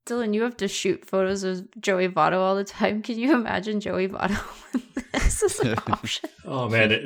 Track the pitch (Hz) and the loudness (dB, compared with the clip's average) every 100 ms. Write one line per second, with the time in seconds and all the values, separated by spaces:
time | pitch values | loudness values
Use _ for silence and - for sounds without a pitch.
0 | - 240 226 208 240 233 196 - 196 170 | -6 -2 0 0 0 -2 -4 0 0 0
1 | - 190 190 196 190 185 190 226 202 185 | -2 0 0 0 -2 -4 -8 -6 0 2
2 | 185 180 156 185 190 190 196 - 190 208 | 2 4 4 4 2 2 -2 0 0 0
3 | 220 226 254 262 220 185 208 208 196 185 | -4 -2 2 2 2 -2 -2 -4 -2 -2
4 | 190 - 190 202 - - - 247 - 269 | -2 -2 -2 -2 -6 -14 -6 -6 -6 -10
5 | - 262 - - 403 - - 117 - - | -6 0 0 2 0 0 0 -2 -2 -4
6 | 113 - - - - 135 117 113 107 113 | -4 -8 -8 -14 -8 -4 0 4 4 2